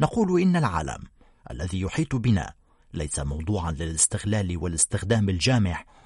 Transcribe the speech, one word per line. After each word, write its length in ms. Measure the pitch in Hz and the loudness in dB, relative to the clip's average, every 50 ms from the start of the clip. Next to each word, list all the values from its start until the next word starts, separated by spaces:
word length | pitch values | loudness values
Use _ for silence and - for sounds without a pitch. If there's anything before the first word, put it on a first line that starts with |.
نقول 400 | 147 - - 240 220 180 180 175 | 0 0 2 2 2 4 4 4
إن 160 | 185 185 175 | 6 6 4
العالم 460 | 175 151 214 - 82 76 71 - - - - _ _ - _ _ _ - - | 4 2 2 0 -2 -2 -4 -6 -10 -12 -18 _ _ -20 _ _ _ -16 -12
الذي 300 | - - - 90 85 92 | -8 -6 -6 -4 -4 -2
يحيط 360 | 95 92 - - 160 - - | -4 -2 -2 -2 -2 0 -2
بنا 360 | 123 110 123 110 92 73 - - _ _ _ _ _ _ _ - | 0 2 4 2 2 2 -2 -10 _ _ _ _ _ _ _ -6
ليس 260 | 85 78 73 - - | -6 -4 -4 -2 -2
موضوعاً 520 | 71 71 73 76 78 90 104 95 85 85 | -2 -2 -4 -4 -4 -2 -2 -2 -2 -4
للاستغلال 840 | 78 69 85 80 80 78 - - - 104 - 101 104 107 101 87 87 | -4 -4 -4 -4 0 0 0 0 0 -2 -2 0 0 0 0 -2 -2
والاستخدام 720 | 85 80 90 85 80 - - - 101 - 101 117 113 104 98 | -2 -4 -2 0 0 -2 0 -2 -2 0 2 2 2 2 2
الجامح 580 | 95 87 - 127 131 120 101 90 85 - - _ - - - | 2 2 2 2 4 4 2 2 0 -4 -8 _ -20 -20 -20